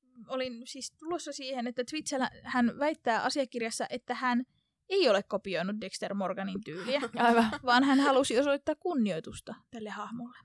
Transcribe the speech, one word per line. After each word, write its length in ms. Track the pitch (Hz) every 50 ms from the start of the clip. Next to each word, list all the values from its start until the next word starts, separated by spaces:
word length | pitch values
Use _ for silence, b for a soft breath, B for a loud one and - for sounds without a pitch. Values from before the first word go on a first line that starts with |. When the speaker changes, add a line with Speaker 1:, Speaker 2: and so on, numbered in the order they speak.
| _ 254 254 247 202
Speaker 1:
olin 340 | - 262 262 262 254 233 226 254
siis 240 | - - 269 233 -
tulossa 420 | - _ 311 320 349 311 - 302 277
siihen, 340 | - 269 262 269 247 233
että 160 | 247 240 254 247 -
Twitchellä 400 | 302 311 - - 294 254 247 - - - -
hän 360 | - - 247 240 226 - 247
väittää 440 | 285 302 311 - _ 240 220 202 -
asiakirjassa, 640 | 254 - 294 262 - - 240 226 226 - - 240 -
että 260 | - 240 - - 247
hän 280 | 233 254 247 247 240 254 - _ _ _ _ _ _ _ -
ei 200 | 370 392 339 240
ole 140 | 196 196 196
kopioinut 520 | - 214 196 - 196 175 160 175 196 214 214
Dexter 320 | 190 190 - - 208 185 202
Morganin 500 | 202 185 180 196 226 196 196 185 196 220
tyyliä, 380 | - 156 190 - 240 269 285 277 - -
Speaker 2:
<laughs> 20 |
Aivan. 360 | 233 240 240 233 233 226 220 285 - -
Speaker 1:
vaan 180 | 262 247 254 269
hän 160 | 277 269 269
halusi 400 | 277 294 269 254 277 - 233 247
osoittaa 360 | 285 285 277 277 - 311 302
kunnioitusta 800 | - - 359 349 262 214 196 165 160 - - - - - - 220 - _ _
tälle 180 | - 226 214 208
hahmolle. 480 | 196 208 208 208 226 247 240 247 - -